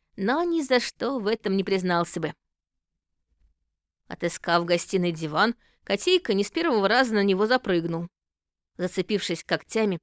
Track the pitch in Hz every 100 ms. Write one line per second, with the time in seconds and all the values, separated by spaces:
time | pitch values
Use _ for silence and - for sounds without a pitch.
0 | _ - 196 294 349 330 269 247 - -
1 | 226 269 202 220 208 196 185 190 180 175
2 | 170 - 156 - _ _ _ _ _ _
3 | _ _ _ _ _ _ _ _ _ _
4 | - - 170 - - 170 170 175 - 185
5 | 175 160 160 151 220 233 _ _ - 202
6 | - 359 302 196 202 330 339 226 196 240
7 | 254 214 202 190 214 254 - 175 170 165
8 | 175 _ _ _ _ _ _ - 180 -
9 | 180 202 - 165 - 220 - 220 214 175